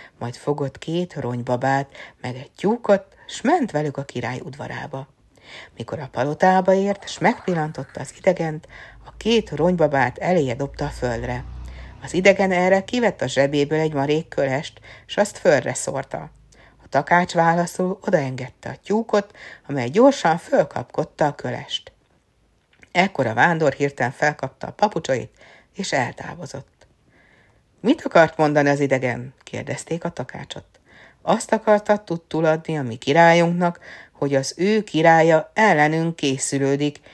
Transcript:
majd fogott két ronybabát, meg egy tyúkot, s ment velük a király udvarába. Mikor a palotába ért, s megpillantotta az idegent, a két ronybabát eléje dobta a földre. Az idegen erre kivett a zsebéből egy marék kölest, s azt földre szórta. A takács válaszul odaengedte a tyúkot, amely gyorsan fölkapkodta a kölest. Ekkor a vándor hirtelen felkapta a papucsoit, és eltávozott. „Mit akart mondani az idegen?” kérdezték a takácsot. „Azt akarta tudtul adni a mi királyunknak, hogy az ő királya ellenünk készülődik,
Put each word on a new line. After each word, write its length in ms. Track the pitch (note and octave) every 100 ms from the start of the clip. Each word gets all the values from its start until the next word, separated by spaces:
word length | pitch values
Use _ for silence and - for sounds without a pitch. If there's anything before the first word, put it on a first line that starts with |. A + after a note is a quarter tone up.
| - -
majd 160 | A#2+
fogott 440 | - - D3 C#3 -
két 360 | - E3 F3+
ronybabát, 760 | D3 A#2+ B2 A#2+ B2 C3 C3+ C#3 - - _
meg 140 | B2+
egy 160 | B2+ C3 -
tyúkot, 500 | F#3 A#3 - G3 - _ -
s 140 | -
ment 300 | A#3+ F4 A#3
velük 260 | D3+ D3+ C3+
a 80 |
király 360 | - B2 A#2+ B2+
udvarába. 640 | - C#3 B2 B2 C3 C3+ C3+ _ _ _ - - - -
Mikor 220 | - A2+
a 100 | C3
palotába 640 | - C#3 D3+ F#3 F#3 F#3
ért, 340 | F#3+ G3 G3 -
s 100 | -
megpillantotta 800 | F3+ B3+ - E3+ D#3 D#3+ C#3 -
az 140 | - -
idegent, 500 | F#3+ F3 E3 D#3 - - - -
a 120 | - -
két 340 | G#3+ A3+ G#3
ronybabát 680 | D3 E3+ F3+ D3+ C#3 B2+ -
eléje 360 | E3+ F3+ C3+
dobta 300 | B2 C#3 -
a 40 | C#3+
földre. 560 | - B2 A2+ B2 B2 - - - - - -
Az 120 | -
idegen 380 | E3+ F#3+ F#3+ G3
erre 320 | F3+ F#3 F#3+
kivett 380 | F#3+ B3 A3+ -
a 40 | C3
zsebéből 520 | C3 C#3 D3 C#3+ D#3
egy 140 | D#3
marék 360 | C#3 C#3 D3+ E3
kölest, 520 | - C3+ C3 - - - - -
s 100 | -
azt 220 | G#3 -
földre 360 | F#3+ C#3+ C3
szórta. 560 | C3 - C3+ C#3+ D#3 D3+ - _ _ - _
A 40 | -
takács 440 | C3 D3 F3 F3+
válaszul 640 | F3 E3 E3+ F3 - F#3 F#3+ -
odaengedte 640 | F3+ C3+ B2+ B2+ - A#2+
a 100 | B2
tyúkot, 540 | - G#3 A3+ - - - - - -
amely 220 | C#3+ A#2+
gyorsan 500 | E3+ C4+ C4+ F3 E3+
fölkapkodta 880 | - C4 D#3+ - - - D#3+ - D3+
a 80 |
kölest. 580 | C#3+ B2 A#2+ C#3+ - - _ _ _ _ _ _ _ _ _ _
Ekkor 340 | F3 G3 - A#2+
a 80 |
vándor 380 | A2 D#3 E3 D#3
hirtelen 400 | - C#3+ - B2+
felkapta 540 | - D3+ D3 C3 - C3+
a 60 |
papucsoit, 580 | - G#3+ E3+ - B2+ G#2+ _ - - _
és 180 | - G3
eltávozott. 760 | C#3 A#2+ - - E3 - C3+ - _ _ _ _ _ _ _ _ _ _ _
„Mit 240 | G3+ D#4+
akart 320 | - F3 D#3+ -
mondani 320 | D3+ D3 C#3+
az 120 | C#3+
idegen?” 540 | C#3 C3 C3 A#2+ B2 -
kérdezték 600 | - A2+ A#2 C#3+ - E3
a 40 | E3+
takácsot. 560 | - - D3 C#3+ - - _ _ - - _
„Azt 300 | - G#3 -
akarta 520 | A3 A3 G#3 G#3 G#3
tudtul 400 | G#3 E3+ - D#3
adni 340 | D#3+ D#3 E3 D#3
a 40 |
mi 140 | B2+ A#2
királyunknak, 840 | - D3+ E3+ E3+ E3+ F3 F3+ F3 - - -
hogy 220 | - C#3+
az 200 | C#3 C3+ -
ő 260 | F#3+ A3
királya 640 | G#3 D#3 D#3+ E3 D#3+ D#3+ -
ellenünk 640 | - G#3+ D#3 D3+ D#3+ E3 E3
készülődik, 840 | C#3+ C3 - C#3 C3+ C#3+ D3 C#3+ -